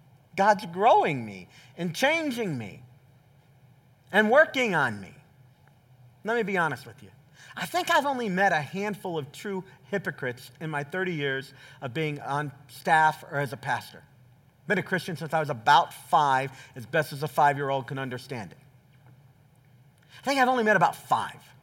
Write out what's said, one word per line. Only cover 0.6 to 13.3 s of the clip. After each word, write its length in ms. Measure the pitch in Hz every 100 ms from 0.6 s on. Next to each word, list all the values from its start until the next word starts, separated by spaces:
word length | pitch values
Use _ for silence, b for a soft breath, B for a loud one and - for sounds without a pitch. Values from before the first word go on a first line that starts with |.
| 202
growing 580 | 170 220 381 254 139
me 240 | 110 95 90 b b b
and 180 | 175 -
changing 600 | 277 330 311 233 214 135
me 260 | 104 - - _ _ _ _ _ _ _ _ _ _ _ _
and 180 | 196 214
working 440 | 262 311 277 240
on 260 | 170 131 104
me. 140 | 90 78 - _ - _ _ _ _ _ - _
Let 140 | 202 233
me 60 |
be 160 | 202 190
honest 280 | 160 123 -
with 160 | 107
you. 60 | 95 - _ B B B
I 80 |
think 260 | 180 339 359
I've 140 | 339
only 240 | 277 262 226
met 240 | 180 196
a 80 | 160
handful 560 | 139 190 208 208 190 165
of 160 | 139
true 320 | - 214 190 175 B -
hypocrites 600 | 202 196 147 131 120 - -
in 80 | 160
my 160 | 147
thirty 300 | 143 185 185
years 400 | 165 143 135 135 - B B
of 140 | 135
being 260 | 117 156 147
on 320 | - 143 147 - -
staff 560 | - - 160 156 151
or 140 | -